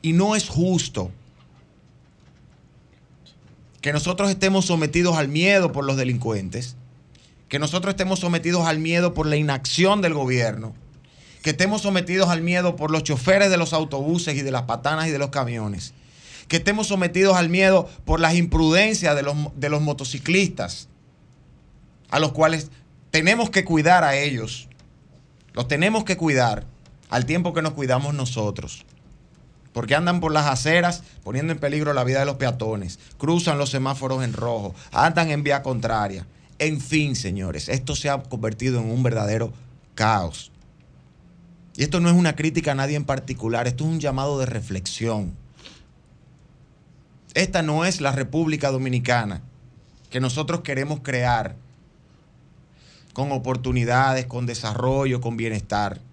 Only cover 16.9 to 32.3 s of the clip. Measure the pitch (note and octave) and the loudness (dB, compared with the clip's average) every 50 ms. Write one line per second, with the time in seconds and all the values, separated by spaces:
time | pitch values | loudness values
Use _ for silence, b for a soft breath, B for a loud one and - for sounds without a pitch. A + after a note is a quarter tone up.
16.9 | G3+ F#3+ F3+ E3+ F3 F#3 F#3+ G3 F#3 F3+ E3+ E3 F3 F#3 F#3+ F#3+ F#3+ F#3 F#3 B | 0 0 0 0 2 4 6 6 6 6 4 2 4 4 6 6 6 4 4 B
17.9 | B B B - D#3 D#3+ E3 D#3+ E3+ F3 E3+ E3+ E3+ D#3+ D#3+ D#3 D#3+ F#3 G#3 A3 | B B B 0 2 2 4 4 4 2 2 2 2 4 4 6 6 6 4 4
18.9 | A3 F#3 F3 D#3 D3 C#3+ C#3 C#3 D3 D3+ D3+ - - C#3 C3 C#3+ D3+ D3 D3+ D3 | 2 0 0 0 0 0 0 -2 -2 -2 -4 -6 -6 -4 -4 -2 0 0 0 -2
19.9 | C#3+ C3 C#3 B2+ - C3+ - D3+ E3+ F#3+ G3 F3 - - G2+ F2 - - - - | -2 -4 -6 -8 -10 -6 -2 0 2 2 2 0 -2 -6 -8 -8 -8 -12 -16 -20
20.9 | - _ _ _ _ _ - - - _ - - - - _ - - - - - | -20 _ _ _ _ _ -20 -20 -20 _ -20 -20 -20 -20 _ -20 -20 -20 -20 -20
21.9 | _ _ - _ - D3 D#3 D3 - D#3 D#3 D#3 D#3+ D#3 D3 - B B B B | _ _ -10 _ 0 0 0 0 2 2 2 2 2 0 -4 -10 B B B B
22.9 | - - - - - D#3 D#3 F3+ A3 A3+ A#3 - - G3 F3+ F3+ E3 D#3 D3 E3 | -20 -20 -14 -2 0 2 4 4 4 2 0 0 0 -2 0 2 0 2 6 6
23.9 | F3+ F3+ E3 C#3+ C#3 C#3 C#3+ C#3+ C3 A#2 A2 G#2+ - - - - - - - - | 6 6 6 4 2 0 0 -2 -2 -4 -6 -8 -10 -14 -16 -20 -20 -20 -20 -20
24.9 | - _ _ - - - _ _ _ _ _ - - A#2+ B2 B2 D3 C#3+ F3 G#3 | -20 _ _ -20 -20 -20 _ _ _ _ _ -12 -8 -8 -4 -2 0 0 2 2
25.9 | A3 A3 G#3+ - F#3 F3+ E3 D#3+ C#3+ B2+ B2 A#2 G#2+ G2 - - - - - - | 2 0 0 -2 -2 0 0 2 4 4 4 2 2 -2 -8 -14 -18 -20 -20 -20
26.9 | - - - - - B2+ B2 B2 D#3 F3 F3 F3 D3+ E3 D#3 D#3 C3 C#3+ C#3 B2+ | -20 -20 -12 -4 -2 -2 0 0 0 0 0 0 -2 -2 -2 -2 -4 -4 0 0
27.9 | B2+ B2+ C3+ C#3+ D3 C#3+ B2+ A#2+ - A#2 G#2+ G#2 G2 - - - - - - - | 0 0 0 -2 -2 -4 -4 -4 -4 -4 -4 -4 -4 -6 -10 -12 -14 -16 -20 -20
28.9 | - - - - - - - _ - - - - - - - - _ B2 B2+ G#2+ | -20 -20 -20 -20 -20 -20 -20 _ -20 -20 -20 -20 -20 -20 -20 -10 _ -8 0 2
29.9 | C#3 D3+ E3+ F3 F3 F3 E3 D#3+ D3+ D3+ D3 D3 C3+ B2 B2 D3+ E3 F3 F3 F3 | 2 2 4 2 0 0 0 2 2 2 2 2 0 0 2 4 4 4 4 2
30.9 | E3+ - B B B B - - A#2 C3 D3+ E3 D#3+ D#3 D3+ C#3+ D3 D3+ D3+ D3 | -2 -4 B B B B -10 -6 -4 -2 -2 -2 -4 -2 -2 -2 -2 -2 -2 0
31.9 | C#3+ C3 B2 B2+ C3 C3+ C#3 C#3+ | 0 0 0 2 2 0 0 0